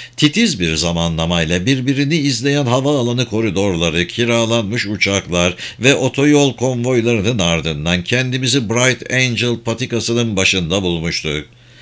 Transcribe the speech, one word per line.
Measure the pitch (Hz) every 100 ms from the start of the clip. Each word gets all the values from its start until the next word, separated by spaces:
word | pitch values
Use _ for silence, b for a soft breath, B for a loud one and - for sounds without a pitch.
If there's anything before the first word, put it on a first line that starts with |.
| B -
Titiz | 151 190 233 113
bir | 82 80
zamanlamayla | 85 85 85 80 82 87 80 90 101
birbirini | 135 127 135 143 165
izleyen | 139 117 139 143 127
havaalanı | 127 139 147 120 120 123
koridorları, | 107 113 90 101 85 85 82 85
kiralanmış | - 120 117 113 117 98 113 98
uçaklar | 104 98 98 - 87 90 87 B B
ve | 120 123
otoyol | 131 - 147 147 143 -
konvoylarının | 131 123 120 123 117 117 98 120
ardından | 85 82 78 73 80 90
kendimizi | 87 123 127 127 127 135 104
Bright | 117 127 120 -
Angel | 127 127 110 120 117 113
patikasının | 113 131 117 110 117 117 95
başında | 95 95 80 98
bulmuştuk. | 92 85 82 80 80 73 - B B B